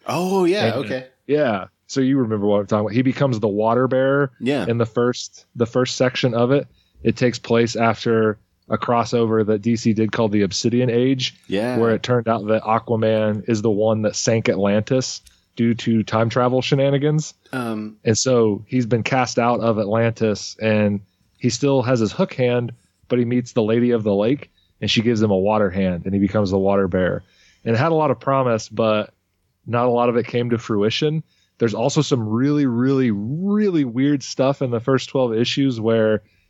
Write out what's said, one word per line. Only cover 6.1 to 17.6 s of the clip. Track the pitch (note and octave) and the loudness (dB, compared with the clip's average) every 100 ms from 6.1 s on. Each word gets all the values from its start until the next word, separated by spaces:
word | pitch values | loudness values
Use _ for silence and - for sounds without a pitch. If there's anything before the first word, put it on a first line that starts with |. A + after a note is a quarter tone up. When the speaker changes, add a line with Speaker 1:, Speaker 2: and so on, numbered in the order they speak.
| B2+ C3 A2+ | 0 -2 0
Speaker 2:
of | A#2+ | 2
it. | C#3 - _ _ _ | 2 -2 _ _ _
It | - A2 | -2 0
takes | B2+ A#2 | 0 -2
place | - A#2 A#2 A2+ | 0 0 0 0
after | A#2 G#2+ - A2+ A2 G#2 _ _ - | 0 0 0 2 2 -2 _ _ -8
a | A2 | -6
crossover | - A#2+ A#2+ B2 A2+ A2 G#2 | 0 0 0 0 0 2 0
that | G#2+ | 0
D | G#2 A#2 | 0 0
C | A#2+ | 0
did | G#2+ A2 | 0 0
called | - A2+ | 0 0
the | G#2 | 0
Obsidian | G2+ - A#2+ A#2+ B2 | 0 0 0 0 0
Age, | A#2 B2+ C3+ B2+ - - | 2 2 0 -4 -10 -6
Speaker 1:
Yeah. | F#2+ A2+ B2 | -4 -2 0
Speaker 2:
where | A2+ | 0
it | G#2+ | 0
turned | - B2 A2+ | 0 0 0
out | A2+ G#2 | -2 0
that | A2 | -2
Aquaman | - A2+ - A2+ A2 A2 G#2+ G#2+ F#2+ | 0 -2 0 -2 0 0 0 -2 -2
is | A2+ | -2
the | A2 | 0
one | G2+ A2 A2 | 0 0 0
that | A2 - | -2 -2
sank | - A2+ A#2 | 0 0 0
Atlantis | F#2+ G2 G2+ G#2+ C3 B2+ - - _ _ - | 0 0 0 0 -2 -2 -8 -16 _ _ -2
due | A#2 | 0
to | A#2 - A2+ | 0 0 0
time | G#2+ A2 A#2 | 0 0 0
travel | A2+ B2 B2+ | 0 0 0
shenanigans. | B2 C#3 C#3 C#3 D3 D3+ D#3 - _ | 0 0 2 0 0 -2 -4 -10 _
Speaker 1:
Um, | B2+ | -6